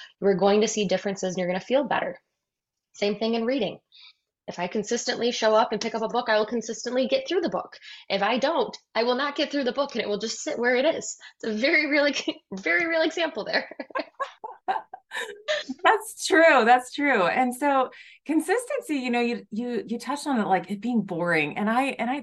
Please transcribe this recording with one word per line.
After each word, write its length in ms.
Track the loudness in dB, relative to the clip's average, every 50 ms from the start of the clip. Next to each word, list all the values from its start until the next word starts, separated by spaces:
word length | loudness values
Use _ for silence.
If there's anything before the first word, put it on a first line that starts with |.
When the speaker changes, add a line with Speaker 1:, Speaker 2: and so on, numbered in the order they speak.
| -18 -20 _ _
Speaker 1:
you 60 | 2 2
are 60 | 4
going 280 | 4 4 6 6 6 4
to 60 | 2
see 180 | 2 0 0
differences 480 | 0 0 0 0 -4 -4 -2 -4 -4 -2
and 40 | -2
you're 80 | -2
gonna 140 | -2 -2 -4
feel 240 | -2 0 0 0 2
better. 340 | 0 -2 -2 -2 -4 -6 -10 _ _ _ _ _ _ _ _ _ _ _ _ _ _ _
Same 240 | -4 -2 -2 -2 0
thing 160 | -2 -2 0
in 100 | 0 0
reading. 360 | 0 0 0 -2 -2 -4 -8 _ _ _ -20 -20 -20 -20 _ _ _ _ _ _ -14
If 100 | -8 -6
I 80 | -6
consistently 640 | -4 -4 -4 -4 -2 -4 -4 -2 -4 -4 -2 0 -2
show 240 | 0 2 2 4 6
up 180 | 6 4 4 0
and 80 | -2
pick 140 | -2 -4 -4
up 80 | -4 -4
a 60 | -2
book, 220 | -2 -2 0 2
I 80 | 2 2
will 80 | 2
consistently 600 | 0 -2 -4 -4 -6 -8 -8 -6 -2 0 0 2
get 220 | 2 0 0 0 -2
through 140 | -2 0 0
the 80 | 0
book. 260 | -2 -4 -6 -8 -14 -20 -20 -20 -20 -16 -6 -4
If 140 | -2 0 2
I 160 | 2 2 2
don't, 360 | 2 0 0 0 -2 -2 -4 -10 _ _ -2
I 100 | 0 2
will 100 | 2 2
not 220 | 0 0 -2 -2
get 140 | -2 -2 0
through 140 | 0 0 0
the 80 | 0 0
book 200 | -2 -2 -2 -2
and 80 | -4 -2
it 60 | -2
will 100 | -2 -4
just 220 | -4 -6 -8 -8 -6
sit 160 | -6 -4 0
where 160 | 2 2 2
it 100 | 4 4
is. 300 | 2 2 0 -4 -8 -12 -14 -18 -20 -16 _ -6
It's 100 | -4 -2
a 0 |
very 340 | 0 2 2 2 2 2
real, 240 | 2 2 2 2 2 0 0 -4 -6 -8
<laughs> 200 | -8 _ _ -12
very 340 | -6 -2 0 0 0 0
real 160 | 0 0 2 0
example 420 | 0 0 -2 -2 -4 -4 -6 -6
there. 240 | -2 -2 -2 -2 -4 -8 -14 -14 -8 -8 -8 -8 -8 _ -10 -10 -10 -10 -12 -16 -16 -16 -8 _
<laughs> 100 | -4 -4 -4 -6 -8 -14 -20 _ _ -10 -10 -10 -10 -12 -10 -6 -4 -4 -4 -4 -8 -8 0 4
Speaker 2:
That's 420 | 4 4 4 0 -6 -10 -8 -2
true. 380 | 2 6 6 8 8 8 6 6
That's 280 | 6 6 6 4 0 -4
true. 320 | -2 0 2 2 4 2
And 300 | 2 2 2 0 0 0
so 360 | 0 0 2 4 2 2 0 -4 -10 -20 -20 -20 _ _
consistency, 680 | -2 0 0 2 2 0 0 0 -2 -6 -6 -4 -4 -4
you 160 | -2 -2 0
know, 100 | 0 0
you, 260 | 0 0 -2 -4 -8 -8
you, 320 | -8 -6 -4 -4 -4 -4 -4
you 120 | -4 -6 -6
touched 280 | -4 -6 -6 -4 -2
on 120 | -2 0 0
it, 80 | 2
like, 240 | 2 2 0 0 -2
it 100 | -8 -6
being 220 | -4 0 0 0 0
boring. 560 | 0 -2 -2 0 2 2 2 2 0 -2 -2
And 100 | -2 0
I, 180 | 2 2 0 0 -2 -4
and 100 | -4 -4
I, 120 | -4 -2